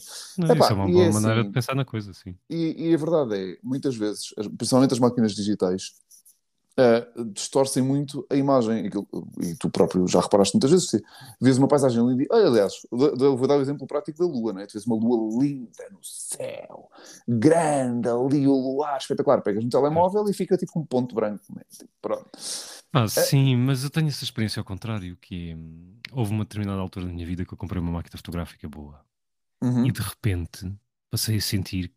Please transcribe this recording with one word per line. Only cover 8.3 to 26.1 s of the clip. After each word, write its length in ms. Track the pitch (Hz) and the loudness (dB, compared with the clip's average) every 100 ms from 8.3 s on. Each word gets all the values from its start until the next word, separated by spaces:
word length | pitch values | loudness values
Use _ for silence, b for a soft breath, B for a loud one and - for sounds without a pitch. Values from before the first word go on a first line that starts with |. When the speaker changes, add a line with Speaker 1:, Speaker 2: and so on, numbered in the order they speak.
| 143 | 0
Speaker 2:
imagem. 520 | 139 135 110 113 104 | 2 4 2 0 -2
Aquilo, 200 | 101 98 90 85 - | -4 -6 -10 -10 -8
e 140 | 87 82 | -8 -4
tu 140 | 87 | -2
próprio 380 | - 87 92 90 | 2 2 2 2
já 140 | 90 | 2
reparaste 340 | - 101 98 113 | 4 4 4 4
muitas 160 | 135 | 4
vezes, 180 | 180 - | 4 2
se 140 | 107 - B B B | -2 -4 B B B
vês 180 | 123 127 | 4 4
uma 100 | 135 | 4
paisagem 380 | 143 135 117 120 | 4 4 2 2
linda 160 | 127 | 2
e, 40 | 143 | 2
olha, 160 | 226 190 | 4 6
aliás, 260 | 117 95 - - | 6 2 0 -6
dou-, 240 | 120 147 127 | 0 2 4
dou-, 200 | 139 131 | 4 4
vou 100 | 131 | 2
dar 100 | 143 | 2
o 40 | |
exemplo 260 | 135 143 135 | 2 -4 -6
prático 320 | 147 156 151 | -6 -6 -2
da 60 | 175 | -2
lua, 280 | 135 110 | -2 -4
não 80 | 95 | -6
é? 60 | 101 | -10
Tu 60 | |
vês 120 | 107 110 | -8 -2
uma 100 | 113 | 0
lua 460 | 117 120 110 113 | 2 2 0 0
linda 400 | 143 139 117 - - | 0 -2 -10 -16 -18
no 80 | - | -18
céu, 840 | - - - - - - - - - B B B - | -18 -14 -12 -10 -10 -10 -14 -20 -20 B B B -4
grande 840 | 120 139 165 156 143 127 120 120 | 2 4 4 2 0 0 -2 0
ali, 380 | 120 135 143 139 | 0 2 2 4
o 60 | |
luar 440 | 139 131 135 151 135 | 2 0 -2 -2 -4
espetacular. 420 | - - - 113 | -4 -2 2 2
Pegas 220 | 104 101 | 2 -2
no 60 | 120 | 0
telemóvel 580 | 131 143 160 180 202 208 | 2 2 2 2 2 -2
e 40 | |
fica 240 | 196 185 185 | -2 0 0
tipo 220 | 175 175 | -2 -6
um 60 | 147 | -2
ponto 300 | 127 123 110 | -2 -2 -2
branco, 280 | 107 104 - | -2 -4 -14
não 120 | - | -20
é? 40 | - | -20
Tipo, 200 | - - _ | -20 -20 _
pronto. 300 | - 107 - - B B B B - | -6 -6 -8 -14 B B B B -2
Speaker 1:
Ah, 140 | - 110 - | 0 2 0
Speaker 2:
Eh, 140 | 175 | 2
Speaker 1:
sim, 240 | 139 135 123 | 4 4 4
mas 280 | 127 135 | 2 0
eu 60 | 139 | -2
tenho 180 | 160 156 | -2 -2
essa 140 | 127 | -4
experiência 360 | 123 - 107 - | -8 -4 -4 -4
ao 60 | - | -8
contrário, 500 | 95 110 110 90 87 | -8 -8 -8 -8 -14
que 340 | - 92 85 | -12 -10 -10
é, 40 | 82 | -12
hum, 420 | 80 82 87 113 - | -14 -18 -20 -20 -12